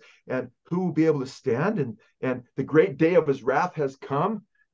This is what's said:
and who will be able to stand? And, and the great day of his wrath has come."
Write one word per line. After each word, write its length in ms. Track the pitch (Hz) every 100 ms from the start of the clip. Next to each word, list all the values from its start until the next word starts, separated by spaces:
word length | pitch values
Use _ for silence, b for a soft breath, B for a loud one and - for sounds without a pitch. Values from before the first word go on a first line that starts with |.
| b b -
and 200 | 127 127 _
who 160 | - 175
will 140 | 180
be 120 | 151 160
able 140 | 143
to 80 | 123
stand? 500 | - 131 120 196 208
And, 220 | 117 - b b
and 220 | 131 127 - -
the 80 |
great 340 | 135 156 190 139
day 180 | 160 175
of 120 | 147
his 160 | 120
wrath 320 | 117 147 180 156
has 200 | 135 -
come." 460 | - 139 190 214 - _ _